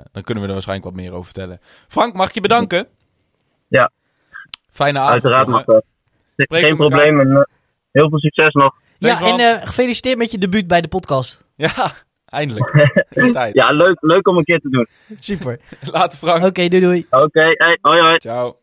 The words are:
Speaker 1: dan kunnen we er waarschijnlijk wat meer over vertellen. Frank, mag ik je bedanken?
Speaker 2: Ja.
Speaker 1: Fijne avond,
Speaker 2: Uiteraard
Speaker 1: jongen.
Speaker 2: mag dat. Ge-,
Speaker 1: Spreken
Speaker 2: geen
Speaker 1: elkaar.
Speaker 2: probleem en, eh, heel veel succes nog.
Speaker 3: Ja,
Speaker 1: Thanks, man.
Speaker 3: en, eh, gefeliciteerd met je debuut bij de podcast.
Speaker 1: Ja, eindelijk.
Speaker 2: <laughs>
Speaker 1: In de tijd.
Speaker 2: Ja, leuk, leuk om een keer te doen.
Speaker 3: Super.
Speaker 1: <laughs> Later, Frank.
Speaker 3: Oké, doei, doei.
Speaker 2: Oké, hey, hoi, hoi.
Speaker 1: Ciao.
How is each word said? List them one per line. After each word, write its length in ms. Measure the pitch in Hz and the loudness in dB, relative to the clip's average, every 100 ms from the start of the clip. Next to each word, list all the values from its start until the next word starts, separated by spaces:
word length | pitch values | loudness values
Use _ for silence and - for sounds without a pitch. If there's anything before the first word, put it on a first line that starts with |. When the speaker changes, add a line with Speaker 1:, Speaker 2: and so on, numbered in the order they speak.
| - | -18
Speaker 1:
dan 120 | - | -18
kunnen 180 | - 113 | -10 -8
we 40 | 98 | -6
er 40 | 98 | -8
waarschijnlijk 340 | 95 98 92 | -8 -10 -10
wat 120 | 92 | -14
meer 80 | 90 | -12
over 120 | 90 90 | -14 -14
vertellen. 340 | - 92 90 _ _ _ | -14 -14 -16 _ _ _
Frank, 260 | - 233 | -4 -4
mag 140 | 185 185 | -2 -6
ik 60 | - | -4
je 60 | |
bedanken? 460 | 196 233 226 175 214 _ _ _ _ _ _ _ _ | 0 0 0 -4 -6 _ _ _ _ _ _ _ _
Speaker 2:
Ja. 240 | - 123 - _ _ _ - - - _ | 0 0 -4 _ _ _ -20 -20 -20 _
Speaker 1:
Fijne 260 | - 143 143 | -4 -2 0
avond, 120 | 139 | 0
Speaker 2:
Uiteraard 320 | 120 127 123 131 | 0 2 2 2
Speaker 1:
jongen. 160 | 123 - | 0 2
Speaker 2:
mag 100 | - | 2
dat. 80 | - _ _ _ _ - | 2 _ _ _ _ -6
Ge-, 80 | |
Speaker 1:
Spreken 260 | 139 165 156 | -2 0 0
Speaker 2:
geen 100 | 156 | 2
Speaker 1:
elkaar. 180 | 151 139 | 2 4
Speaker 2:
probleem 220 | 151 147 | 4 4
en, 180 | 135 139 | 2 2
eh, 60 | 139 _ _ _ _ | 2 _ _ _ _
heel 180 | 135 156 | 0 2
veel 100 | 156 | 0
succes 340 | 151 - 156 | -2 0 2
nog. 200 | 147 139 - _ _ | 4 2 0 _ _
Speaker 3:
Ja, 100 | 214 233 | -2 0
Speaker 1:
Thanks, 160 | 180 | 0
man. 80 | 185 | 2
Speaker 3:
en, 160 | 233 226 | 2 0
eh, 60 | - | -4
gefeliciteerd 500 | - 247 226 254 254 | -4 -2 -2 -4 -4
met 140 | 233 | -4
je 60 | 214 | -2
debuut 300 | 190 196 180 | -2 -2 0
bij 140 | 175 | 0
de 60 | 170 | 0
podcast. 560 | 190 - 135 127 - _ _ | -8 -2 -4 -4 -14 _ _
Speaker 1:
Ja, 360 | 156 - 247 - _ _ _ | -6 -2 -6 -6 _ _ _
eindelijk. 460 | - 147 110 123 | -8 -6 -4 0
Speaker 2:
<laughs> 360 | 143 147 - - | 4 4 2 -4
Speaker 1:
In 160 | - 247 | 0 0
de 60 | |
tijd. 220 | 233 117 104 | 0 -2 0
Speaker 2:
Ja, 160 | 120 | 2
leuk, 260 | 147 180 175 | 2 2 2
leuk 260 | 156 180 190 | 0 2 2
om 100 | 180 | 0
een 60 | |
keer 160 | 160 170 | 0 -2
te 100 | 143 | -2
doen. 180 | 127 120 _ _ 214 | -4 -4 _ _ -18
Speaker 3:
Super. 420 | - 196 135 117 _ - | -10 -8 -8 -10 _ -18
Speaker 1:
<laughs> 160 | 139 | -8
Later, 260 | 160 175 151 | -2 -2 -2
Frank. 260 | 160 170 | -2 0
Speaker 3:
Oké, 240 | 185 185 180 | 0 -2 0
doei, 140 | 185 | 2
doei. 220 | 180 180 165 | 2 0 0
Speaker 2:
Oké, 320 | - 151 156 160 160 | 0 2 2 2 2
hey, 200 | 165 165 | 0 0
hoi, 200 | 143 165 | 2 4
hoi. 160 | 170 165 | 4 2
Speaker 1:
Ciao. 380 | - 123 123 - | -2 -6 -6 -8